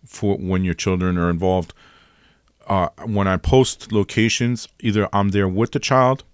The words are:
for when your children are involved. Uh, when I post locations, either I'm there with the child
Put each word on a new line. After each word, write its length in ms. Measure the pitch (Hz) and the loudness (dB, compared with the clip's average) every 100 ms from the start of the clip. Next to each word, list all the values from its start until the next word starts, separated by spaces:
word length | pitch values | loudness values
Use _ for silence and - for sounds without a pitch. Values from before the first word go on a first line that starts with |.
| - | -18
for 300 | - 104 98 | -4 -2 -2
when 280 | 92 92 | 0 0
your 100 | 92 | 0
children 440 | 82 - 92 92 87 | -2 -2 0 0 0
are 100 | 87 | 0
involved. 460 | 85 92 92 82 - - _ _ _ _ _ _ _ - | 0 0 0 -2 -14 -20 _ _ _ _ _ _ _ -4
Uh, 200 | 95 90 - | -2 -2 -4
when 220 | 113 101 98 | -4 -2 0
I 100 | 92 | 0
post 540 | - 131 127 - - | 2 4 2 -2 -4
locations, 800 | 107 98 - 113 - 120 120 - _ | -2 0 0 0 0 -2 -4 -8 _
either 300 | 113 104 98 | -2 0 0
I'm 180 | 101 101 | 0 0
there 180 | 98 95 | 2 0
with 240 | 92 117 | 0 -2
the 80 | - | -2
child 420 | - 131 127 131 - | 0 2 2 0 -6